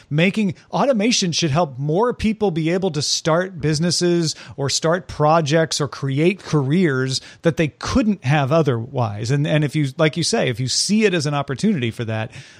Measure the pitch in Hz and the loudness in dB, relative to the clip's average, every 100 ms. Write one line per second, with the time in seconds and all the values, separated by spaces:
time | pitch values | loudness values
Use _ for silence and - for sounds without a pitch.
0 | - 147 180 208 202 - - 165 247 240 | -4 0 2 2 -2 -2 -6 0 2 2
1 | 220 - 185 156 165 143 170 127 147 160 | 2 2 0 0 0 0 0 -2 -2 0
2 | 240 - 214 220 208 165 160 185 185 151 | 0 0 -2 0 0 0 0 0 -2 -2
3 | 139 - - 160 185 180 147 151 175 151 | -2 -2 0 0 0 -4 -2 0 0 0
4 | 175 170 160 - - 117 139 - 160 180 | 2 2 0 -4 -12 -6 -4 -2 0 0
5 | - - 151 165 151 160 160 - 147 - | -2 0 4 4 4 2 2 -2 -4 -4
6 | 139 135 170 196 - 151 131 170 175 131 | -4 2 2 0 0 0 2 2 2 2
7 | 131 131 - - 170 - 156 - - 247 | -2 -4 -8 -4 -2 0 -2 -4 -2 0
8 | 220 196 127 151 135 131 135 117 113 135 | 2 0 0 2 2 2 2 0 -2 -4
9 | 113 104 110 143 151 151 151 156 143 131 | -2 -2 -2 0 0 0 0 0 -2 0
10 | 156 170 156 226 147 117 131 - - 208 | 0 0 -2 0 -2 -2 -4 -2 0 2
11 | 214 180 143 147 139 139 208 185 120 - | 2 0 -2 -2 -4 -2 0 0 -2 -4
12 | 113 110 110 - - - | -6 -6 -6 -12 -20 -18